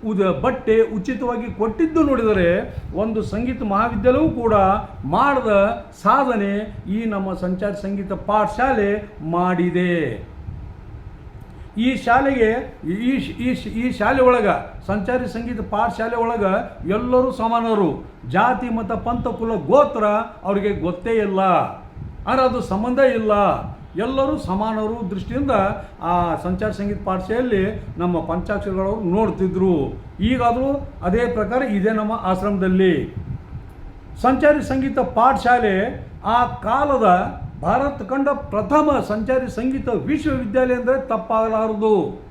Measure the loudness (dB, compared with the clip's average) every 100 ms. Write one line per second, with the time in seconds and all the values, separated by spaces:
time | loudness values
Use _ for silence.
0 | -2 0 2 2 0 -2 2 4 4 0
1 | -4 -4 -2 -4 -6 -2 -2 2 2 4
2 | 2 4 2 4 4 2 -2 -10 -8 -4
3 | -2 -2 -2 -4 -4 -4 -2 0 0 2
4 | 2 4 2 2 2 4 4 2 -2 -10
5 | -2 2 4 2 4 4 4 0 -10 -4
6 | 2 4 4 0 0 -2 -4 -10 -6 -4
7 | -2 -2 -4 -4 -4 -2 -4 -4 -6 -6
8 | -4 -6 0 2 2 0 2 2 2 0
9 | -4 -10 -2 0 2 2 2 2 0 0
10 | -2 -4 -10 -14 -14 -12 -14 -16 -16 -16
11 | -16 -18 -18 -18 -18 -18 -12 0 0 0
12 | 4 4 4 4 2 2 -4 -10 -6 -2
13 | 0 0 -2 -4 -2 -2 -4 -4 -2 0
14 | 0 4 4 4 2 0 -4 -14 -4 -4
15 | 0 -2 -2 -6 -8 -8 -4 -2 -2 -2
16 | -4 0 0 0 2 0 -2 -10 -2 -2
17 | 2 2 2 0 0 0 2 2 2 0
18 | -8 -16 -2 2 2 2 -2 -4 -2 -4
19 | -2 -2 -2 -4 -2 -2 2 4 4 2
20 | 0 0 -2 -8 -2 -2 0 -2 -4 -4
21 | -2 0 2 2 4 4 2 -6 -16 -16
22 | -14 -10 -2 2 2 2 -2 -2 0 4
23 | 4 4 2 4 4 2 -4 -12 -12 -4
24 | -2 0 0 -2 -2 -2 -2 -2 -4 -4
25 | -6 -6 -6 -4 2 2 2 -2 -10 -8
26 | -2 0 0 -2 -4 -2 -4 -4 -6 -4
27 | -4 -4 -2 -2 0 2 0 -2 -10 -4
28 | -2 -2 -2 -4 -2 -4 -2 -2 -2 -2
29 | 0 2 0 0 -2 2 2 2 0 -6
30 | -14 -4 0 2 2 2 0 -2 -6 -6
31 | 0 2 2 0 0 0 0 2 2 0
32 | -2 -2 -2 0 0 0 2 4 4 4
33 | -2 -8 -10 -10 -10 -14 -14 -16 -16 -16
34 | -18 0 2 4 4 4 2 -2 0 0
35 | 0 4 4 4 4 4 4 2 0 -4
36 | -12 -10 0 2 2 -2 -2 0 2 4
37 | 6 6 4 -6 -12 -6 0 2 0 -4
38 | -4 0 0 0 -2 -4 2 4 4 2
39 | 0 -4 0 0 0 -4 -2 -2 -2 -2
40 | 0 -2 0 -2 0 0 2 0 2 0
41 | 0 -4 0 0 2 0 0 0 2 4
42 | 2 -6 -16